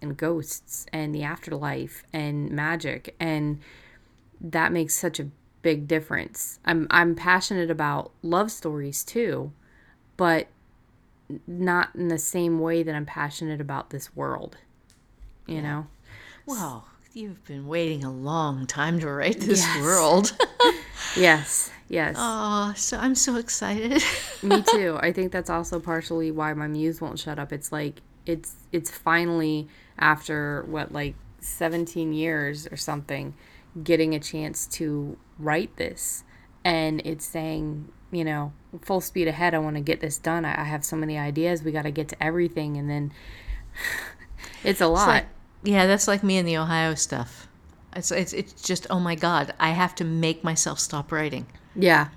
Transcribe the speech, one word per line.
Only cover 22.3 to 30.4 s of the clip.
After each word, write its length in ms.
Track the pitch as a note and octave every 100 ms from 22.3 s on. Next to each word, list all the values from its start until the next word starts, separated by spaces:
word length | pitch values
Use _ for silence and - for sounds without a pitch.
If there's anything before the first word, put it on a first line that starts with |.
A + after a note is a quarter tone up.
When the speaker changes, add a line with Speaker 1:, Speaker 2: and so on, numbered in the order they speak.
| A3 G#3+ G#3 G#3
Speaker 2:
so 220 | G3+ - A3+
I'm 180 | B3+
so 220 | C4 - A#3+
excited. 680 | A#3 - G3+ G#3 A#3 C#4 - -
<laughs> 200 | - -
Speaker 1:
Me 200 | G3+ G3+
too. 340 | G#3 A4+ F#3 D#3
I 100 | E3+
think 180 | F3+ F#3
that's 200 | F#3 E3
also 280 | E3 E3+ E3+
partially 520 | E3 E3 - E3 D#3+
why 240 | D#3 D#3
my 120 | D3+ D3+
muse 360 | D3+ D#3+ D#3+
won't 160 | D#3 D3+
shut 200 | - D3
up. 140 | C#3+
It's 180 | C#3+ -
like, 300 | D3+ D3 D3 - -
it's, 300 | - E3 - - -
it's 180 | E3+ E3
finally, 800 | - - E3 E3+ E3+ D#3 D3+ D3+ - - -
after, 640 | D3+ D3+ - D3+